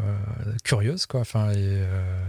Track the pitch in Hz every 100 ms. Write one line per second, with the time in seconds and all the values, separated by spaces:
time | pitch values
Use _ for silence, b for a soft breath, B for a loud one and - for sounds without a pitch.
0 | 101 101 101 113 104 110 - 113 107 180
1 | - 127 113 110 107 101 98 98 92 95
2 | 92 92